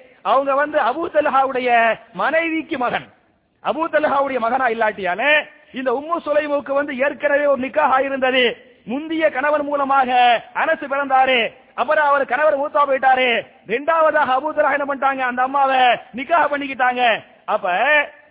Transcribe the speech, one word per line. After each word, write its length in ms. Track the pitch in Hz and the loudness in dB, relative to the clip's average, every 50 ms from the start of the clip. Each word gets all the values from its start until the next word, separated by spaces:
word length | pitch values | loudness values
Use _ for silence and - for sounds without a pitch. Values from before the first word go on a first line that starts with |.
| - - _ _ | -18 -20 _ _
அவங்க 320 | _ 185 226 269 277 277 269 | _ 0 0 0 2 0 0
வந்து 240 | 277 294 294 302 294 | 0 0 0 0 0
அபூ 300 | 240 226 254 320 339 - | 0 0 -2 -4 -6 -2
தல்ஹாவுடைய 880 | - 302 294 285 247 269 269 269 254 247 254 247 240 233 226 226 214 - - - | 0 0 0 2 2 2 0 0 -2 -2 0 2 2 4 4 2 0 -2 -8 -14
மனைவிக்கு 680 | - 180 202 254 302 320 330 330 320 320 294 - 320 262 | -8 -4 -4 0 0 0 -2 -2 -4 -6 -6 -6 -6 -4
மகன். 280 | 247 226 196 175 135 - _ _ _ _ _ _ _ _ _ _ | -4 -2 -4 -6 -8 -10 _ _ _ _ _ _ _ _ _ _
அபூ 260 | - - 226 302 320 330 | -6 -6 -4 -2 -4 -2
தல்ஹாவுடைய 500 | 320 294 302 294 277 285 277 277 269 247 | 0 0 0 0 0 0 0 -2 -2 -4
மகனா 300 | 226 226 247 262 262 240 | -2 -2 -2 0 0 -2
இல்லாட்டியாலே 720 | 220 226 220 214 208 208 190 175 180 202 254 285 302 302 294 - - - _ _ | 0 0 -2 -2 -2 -4 -4 -4 -4 -2 0 2 2 2 0 -4 -14 -20 _ _
இந்த 200 | - 254 262 254 | -12 -6 -4 -2
உம்மு 360 | 233 269 294 320 339 330 - 302 | -2 -2 -2 -4 -6 -4 -2 0
சுலைமுக்கு 440 | 294 302 302 294 285 285 - 277 | -2 0 0 0 -4 -4 -4 -2
வந்து 260 | 269 277 294 294 277 240 | -2 -2 -2 -2 -4 -2
ஏற்கனவே 480 | 262 285 285 - 302 285 285 294 294 | -2 -2 -2 -2 -2 0 2 2 2
ஒரு 160 | 285 277 240 | 2 0 0
நிக்காஹ் 300 | 254 262 - 294 302 262 262 262 | -2 -4 0 0 2 2 2 2
ஆயிருந்தது. 540 | 269 277 269 269 254 254 254 254 247 226 - - - - _ _ _ | 0 0 -2 -2 0 0 2 2 2 0 0 -4 -12 -20 _ _ _
முந்திய 460 | 180 233 285 311 311 320 311 320 294 | -8 -8 -8 -6 -4 -2 0 0 0
கணவன் 320 | - 254 277 294 302 294 | 0 0 0 0 0 0
மூலமாக 800 | 285 285 294 285 277 262 269 269 262 247 254 247 247 240 233 208 - - - | -2 -2 -2 -2 0 0 2 2 2 2 4 4 4 4 4 2 -2 -6 -4
அனஸ் 300 | 175 247 311 320 320 294 269 | -2 0 0 -2 -2 -4 -4
பிறந்தாரு. 640 | 277 277 285 269 269 262 262 262 262 240 220 180 - - _ _ _ | -4 -4 -2 2 2 2 4 4 2 0 0 -2 -6 -12 _ _ _
அப்புறம் 320 | - 240 269 302 311 294 | -6 -2 0 2 2 2
அவர் 180 | 285 285 277 262 | 2 2 2 0
கணவர் 340 | - 269 277 302 311 302 277 | -2 -2 2 2 2 2 0
மூத்தா 300 | 285 302 285 294 285 277 | -2 -2 0 0 2 2
போயிட்டாரு. 580 | 269 262 262 262 262 254 254 247 226 214 160 - - - _ | 0 2 2 2 4 4 2 0 0 -2 -4 -8 -18 -20 _
இரண்டாவதாக 640 | 165 208 262 294 320 330 330 320 311 302 302 277 240 | -6 -6 -4 -2 0 2 4 4 4 4 2 0 2
அபூ 200 | 262 269 294 311 | 0 -2 -2 -2
தல்ஹா 280 | 302 294 302 269 277 285 | -2 0 0 2 0 0
என்ன 140 | 285 269 277 | -2 -4 -4
பண்ணிட்டாங்க? 320 | 262 269 269 269 262 262 | -2 -2 -2 0 0 -4
அந்த 160 | 247 247 247 | -4 -2 -2
அம்மாவை 360 | 254 262 269 285 269 269 262 262 254 247 226 - - - - | -2 0 2 2 2 2 4 4 4 4 2 0 -4 -12 -12
நிக்காஹ் 360 | 233 269 - 330 320 294 294 | -12 -4 0 2 2 2 0
பண்ணிக்கிட்டாங்க. 680 | 294 277 285 269 269 226 262 254 247 247 247 233 208 170 - - - _ _ | -2 -4 -6 -8 -4 -2 0 0 0 0 0 0 0 -2 -6 -14 -20 _ _
அப்ப 340 | - 202 214 202 185 175 190 233 277 302 294 285 - - - _ _ | -4 -4 -2 -2 -2 0 0 2 2 2 2 0 -2 -8 -20 _ _